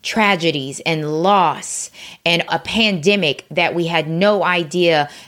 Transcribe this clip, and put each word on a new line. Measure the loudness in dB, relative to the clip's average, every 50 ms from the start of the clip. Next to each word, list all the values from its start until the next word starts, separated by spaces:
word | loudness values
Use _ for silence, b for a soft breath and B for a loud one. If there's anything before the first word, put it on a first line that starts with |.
tragedies | -10 -4 0 2 2 2 2 2 2 0 0 0 -4 -8 -8 -6
and | -4 -2 -2 -2 -2 -2 -2 0
loss | 2 4 4 4 4 2 0 -2 -6 -10 -10 -10 -10 -12 B B B B B B B
and | 0 0 0 0 -2
a | -4 -4
pandemic | -4 -4 -2 0 0 0 0 0 2 2 2 2 2 -2 -2 -4 -8 -8
that | -2 0 0 0 0
we | -2 -2
had | 0 0 -2 -2 -2
no | 0 2 2 2 2 2
idea | 2 2 0 0 -2 -2 0 2 2 4 4 2 2 -2 B B B